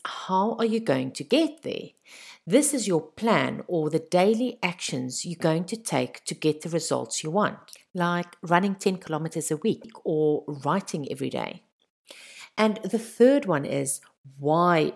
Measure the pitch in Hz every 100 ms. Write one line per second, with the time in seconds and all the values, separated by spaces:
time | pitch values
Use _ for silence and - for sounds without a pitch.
0 | - - - 185 208 226 226 226 226 131
1 | 131 - 139 277 311 - - - - _
2 | - - - - - 233 294 269 196 165
3 | - - 226 175 127 - - 170 151 156
4 | - 180 196 226 247 - 180 170 - 139
5 | 127 127 - 165 165 160 175 226 - 143
6 | 127 - - 160 156 151 165 165 - 131
7 | 123 - 156 185 196 - - - _ 185
8 | 175 175 175 - 170 175 196 196 196 180
9 | - 156 160 160 - 151 226 - - -
10 | - 156 151 147 - 143 143 185 - 165
11 | 139 135 131 - - - _ _ _ _
12 | - - - - - - 220 208 190 226
13 | - - 247 285 214 147 139 139 135 -
14 | - _ 135 135 143 165 175 170 151